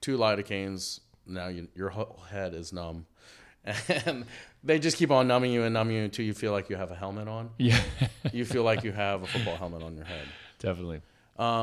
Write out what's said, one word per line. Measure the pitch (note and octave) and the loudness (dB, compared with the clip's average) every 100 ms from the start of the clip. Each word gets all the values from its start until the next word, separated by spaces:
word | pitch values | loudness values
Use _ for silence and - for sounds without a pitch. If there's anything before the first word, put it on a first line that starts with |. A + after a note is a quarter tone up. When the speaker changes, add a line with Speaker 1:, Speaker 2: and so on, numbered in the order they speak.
Speaker 1:
two | - C3 | -2 2
lidocaines, | A2 G2+ G2+ G2 G2 F#2+ - - _ _ - | 4 4 0 -4 -4 -6 -8 -10 _ _ -12
now | F2+ F2+ | -8 -6
you, | F2+ E2+ F2+ | -8 -10 -6
your | F#2+ | -6
whole | G#2+ - - - | -4 -8 -8 -12
head | G2+ F#2 E2 | -6 -6 -6
is | E2 | -8
numb, | F2+ E2+ E2 E2+ _ - - - _ | -8 -8 -8 -12 _ -20 -20 -20 _
<laughs> | |
and | - G#2+ - D3+ - C3 A2+ - - _ | -8 -6 -2 0 0 -4 -8 -14 -20 _
they | C3+ D#3 | 2 4
just | D#3+ D3+ | 4 2
keep | D#3 | 6
on | C3+ B2+ | 6 6
numbing | B2 B2+ | 6 4
you | A#2+ | 2
and | A2+ | 2
numbing | A2+ A2 A2 | 2 2 0
you | |
until | G#2 - G#2+ | -2 -2 -4
you | |
feel | G2+ A2 | -2 0
like | G2+ F#2 | 0 -2
you | F#2+ | -6
have | F2+ | -6
a | F2+ | -6
helmet | G2 G2+ G#2+ | -6 -6 -8
on. | A2 A#2 - | -8 -8 4
Speaker 2:
Yeah. | B2 A#2 G2+ - B2+ - - | 6 6 4 0 0 0 -4
Speaker 1:
You | A#2+ | -2
feel | A2+ B2 | -2 2
like | A2+ A2 | 4 4
you | A2+ | 0
have | G2+ G2+ G2 | -2 0 0
a | F#2 | -2
football | B2+ G#2 E2+ | -2 -2 -2
helmet | F2+ E2 | -4 -6
on | E2 D#2 | -8 -10
your | D#2+ | -10
head. | E2 C#2+ D2+ - - | -10 -10 -14 -20 -6
Speaker 2:
Definitely. | G#2+ F2 F2 D#2 - _ _ - | -4 -2 -4 -8 -12 _ _ -2
Speaker 1:
Um, | A#2 A#2 | 0 2